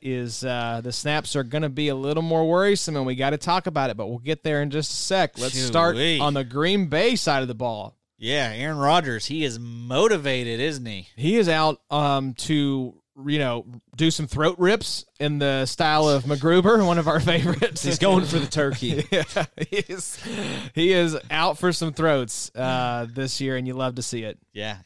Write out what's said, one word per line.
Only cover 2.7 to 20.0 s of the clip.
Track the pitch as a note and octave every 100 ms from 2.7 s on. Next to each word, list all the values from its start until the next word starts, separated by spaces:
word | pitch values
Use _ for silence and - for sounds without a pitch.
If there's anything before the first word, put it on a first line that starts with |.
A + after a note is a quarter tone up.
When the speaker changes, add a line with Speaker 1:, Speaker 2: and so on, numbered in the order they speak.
| G3 - D3
Speaker 1:
and | C3
we |
gotta | B2+ C3+ D3
talk | F3 F#3 F3+
about | D3+ C3+
it, | G#2+
but | G#2
we'll | A#2+
get | C3+ D#3
there | D#3+ D3
in | D3
just | D3+ D3
a | -
sec. | - F#3+ D#3 -
Let's | B2+ B2+
start | B2+ E3 E3+ E3
Speaker 2:
Shoo-wee. | E3 D3+
Speaker 1:
on | D3
the | C#3
Green | B2 C#3 E3+ G3+ E3
Bay | D#3 A#3 B3
side | D#3+ C#3
of | B2+
the |
ball. | A2+ B2 G#2+ G#2 _ _ _
Speaker 2:
Yeah, | A2 D3 A#2+
Aaron | A2 D3+ D3+
Rodgers, | C#3 F3 C#3 A2
he | - D#3+
is | C#3+ A#2
motivated, | A#2 A#2 A#2+ C#3 A3 F#3 C#3 B2+ A#2+ A#2
isn't | D#3 C#3+
he? | A#2 G2 G2 -
Speaker 1:
He | D3+ A#3
is | F3
out, | D#3 D#3 C#3+ -
um, | D3 C#3+ C#3 C3+
to, | A#2+ - D3+ C#3 C3+ B2+ - _ C#3
you | C#3+ D3
know, | C3 A#2+ A#2+ A#2+ _ A#2+
do | D#3+
some | D#3 C#3+
throat | C#3+ D#3+ F3+
rips | F3+ A3 - - - -
in | D3 D3
the | C#3 C3+
style | C3 - D#3+ D#3 D3+
of | C#3
MacGruber, | B2+ C#3+ D#3+ F3+ F#3+ A3+ F3+
one | E3+
of | D#3
our | D#3
favorites. | D#3 E3 D#3+ C#3+ A3 -
Speaker 3:
He's | - D#3+
going | F#3+ F#3 D#3+
for | E3
the | C#3
turkey. | D3+ C#3 C#3 A#2+ C#3 D3
Speaker 1:
<laughs> |
Yeah, | F#3+ D3+ G3 D#3 - D#3
he | G3+ -
is, | F3+